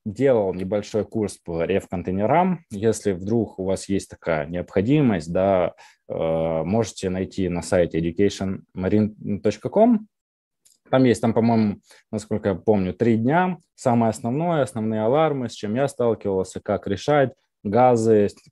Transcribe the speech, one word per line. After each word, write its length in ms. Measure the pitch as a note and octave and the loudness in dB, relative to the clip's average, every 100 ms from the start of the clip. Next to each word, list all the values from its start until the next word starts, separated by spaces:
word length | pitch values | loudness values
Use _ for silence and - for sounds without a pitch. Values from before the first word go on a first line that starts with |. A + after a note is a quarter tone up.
делал 480 | A2 G2 C3+ A#2 G2 | -10 0 2 4 2
небольшой 520 | F2+ F#2+ G#2 G2+ G#2+ | -2 -4 -4 -2 -4
курс 340 | G2 A2 G2+ - | -4 -4 -4 -6
по 260 | - E2 | -8 -4
реф-контейнерам. 1000 | E2 F#2+ - F#2 F2 F#2+ G#2+ D#3+ F#3+ E3 - | 0 0 -2 -8 -4 -2 2 2 2 -2 -8
Если 420 | G2+ A2+ - - | -4 -2 0 -2
вдруг 460 | F2+ G2 A#2 G#2 - | -4 -2 -2 -2 -4
у 60 | |
вас 240 | F#2+ F#2 - | -4 -4 -2
есть 220 | G2 - | -4 -6
такая 360 | - - D#2+ D2+ | -10 -4 -2 -2
необходимость, 880 | F2 - G2 G#2+ D3+ C3 F#2+ D#2 | -6 -4 -2 2 2 2 0 -2
да, 400 | F2+ F#2+ F#2+ E2+ - - _ - | 0 2 2 2 -4 -20 _ -10
э, 540 | F2 E2 D#2+ E2 D#2+ | -4 -2 0 -2 -2
можете 440 | D#2+ A2+ A2 - F#2+ | 0 0 -2 -4 -6
найти 400 | F#2 F2 - F2+ | -4 -6 -4 -4
на 140 | F2 | -4
сайте 360 | - F#2 E2 D#2+ | 0 2 2 0
education 640 | E2+ E2+ G2+ - F#2+ F#2+ - - | -2 0 0 0 -6 -6 -10 -6
marine 640 | F#2 G#2+ G#2+ - G#2 G2+ | 0 2 0 -4 -8 -4
точка 300 | G#2+ - B2+ | -4 -4 -2
ком. 360 | G3 A#3 G#3+ - _ _ _ _ _ _ _ - | 2 4 2 -2 _ _ _ _ _ _ _ 0
Там 140 | C3 | 4
есть, 160 | B2+ G#2+ | 4 4
там, 120 | A#2 | 2
по-моему, 480 | A2+ A#2 A2+ G#2+ G2 _ - - | 2 2 4 2 -2 _ -20 -10
насколько 380 | G#2+ - G#2+ G#2 | -8 -4 -2 -2
я 40 | |
помню, 380 | E2+ - G#2 F#2 | -2 2 2 2
три 240 | - A#2 A2+ | 0 2 2
дня. 420 | A#2 E3 F#3 E3+ _ | 2 2 0 -4 _
Самое 360 | - C3 A#2+ A2+ | -4 0 2 2
основное, 520 | A2 A#2+ C#3 F3 D#3+ | 0 -4 -4 -2 0
основные 400 | B2+ A2+ A2 A2 | -2 -4 -4 -2
алармы, 460 | A2 D3 D#3+ C#3 A#2+ | 0 2 2 -2 -8
с 40 | |
чем 220 | - G#2 | -8 -6
я 140 | A#2 C#3 | -2 -2
сталкивался, 720 | - A#2+ G#2 G2+ F#2+ F#2 F#2+ | -2 -2 -2 -2 -2 -4 -6
как 260 | - G2 - | -4 -4 -4
решать, 460 | F#2+ - D3 C3 - _ _ | -6 0 2 0 -4 _ _
газы, 640 | G#2 A2 B2+ A#2 A2+ G#2+ G2+ - _ | -2 4 4 4 4 4 4 -2 _